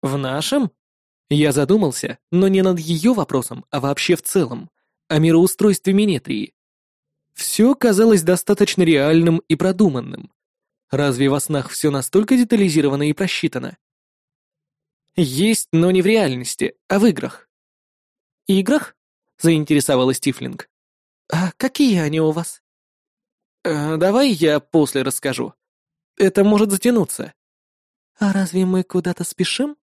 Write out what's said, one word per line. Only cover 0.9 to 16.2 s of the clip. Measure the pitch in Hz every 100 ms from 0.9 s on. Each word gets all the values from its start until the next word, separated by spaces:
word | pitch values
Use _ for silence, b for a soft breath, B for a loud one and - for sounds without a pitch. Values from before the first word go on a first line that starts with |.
| _ _ _ _
Я | 147 151
задумался, | 135 139 208 175 - - - _
но | 175 196
не | 190
над | 185 175
её | 156 165 196
вопросом, | 233 147 135 120 123 -
а | 143
вообще | 139 143 - 170
в |
целом, | - 196 139 120 - _ _ _ _
о | 156
мироустройстве | 160 165 185 - 208 190 -
Минетрии. | 196 208 156 - - - _ _ _ _ _ _ _ _
Всё | - - - 226
казалось | 277 240 196 226 208
достаточно | 160 180 - 202 202 -
реальным | 170 151 143 160 170 165 -
и |
продуманным. | 156 185 185 208 127 120 - - _ _ _ _ _ _
Разве | 135 143 123 139
во | 139
снах | - 147 127
всё | - 151
настолько | 143 127 196 214 262
детализировано | 233 233 196 156 143 139 147
и |
просчитано? | 151 185 - 160 127 127 - _ _ _ _ _ _ _ _ _ _ _ _ _ -
«Есть, | 151 131 202 220 -
но | 165 175
не | 185
в | 180
реальности, | 220